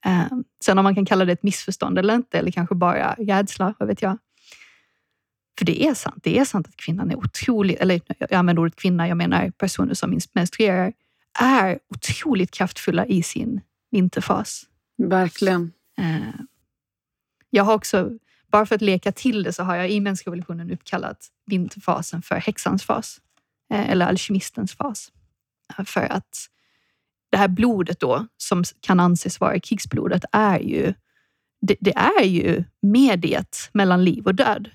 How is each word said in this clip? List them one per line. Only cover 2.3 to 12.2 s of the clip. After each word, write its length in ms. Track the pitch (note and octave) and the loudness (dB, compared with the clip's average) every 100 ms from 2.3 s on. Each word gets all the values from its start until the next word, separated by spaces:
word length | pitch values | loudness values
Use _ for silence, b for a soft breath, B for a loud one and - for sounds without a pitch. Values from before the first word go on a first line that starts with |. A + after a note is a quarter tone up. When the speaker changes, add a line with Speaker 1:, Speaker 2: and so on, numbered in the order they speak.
| E3+ | -2
Speaker 1:
eller 120 | E3+ | -2
kanske 240 | F3+ F3 | -2 -2
bara 400 | F3+ F3 - - | 0 0 0 -2
rädsla, 600 | - G#3 G3 G3+ - G#3+ G#3+ | -4 0 0 0 -2 -4 -2
vad 100 | G3+ | -4
vet 140 | G3+ | -2
jag. 160 | G3 G3 _ b b b b b b b b b _ _ _ - | -2 -4 _ b b b b b b b b b _ _ _ -4
För 60 | |
det 200 | F#3 - D4 | -2 2 0
är 80 | |
sant. 260 | C4+ - - | 0 -6 -6
Det 160 | - D#3+ | -2 2
är 60 | |
sant 240 | C4+ G3+ D#3+ | 2 0 -4
att 80 | - | -10
kvinnan 340 | - E3+ F#3 | -6 -4 -2
är 60 | - | -4
otroligt, 640 | - - - A3+ G3 - | -6 -6 -2 0 2 2
eller 200 | F#3+ F3 - - | 2 0 -2 -8
jag 140 | - | -2
använder 300 | F#3+ F3+ E3+ | 2 4 4
ordet 140 | E3 - | 2 0
kvinna, 320 | F#3+ F3+ E3+ | 0 2 0
jag 80 | E3+ | 0
menar 340 | F3 F3 F3+ | 0 0 -2
personer 440 | - F#3+ - - | -2 -4 -2 -2
som 260 | - - F3 - | -2 -2 -2 -2
menstruerar, 600 | - F3 - A3 F3+ F#3 - _ _ _ - | -2 -2 2 2 2 -2 -4 _ _ _ 0
är 380 | B3+ C4 F#3+ F3+ _ | 4 4 2 -2 _
otroligt 640 | - - - | -10 -8 -6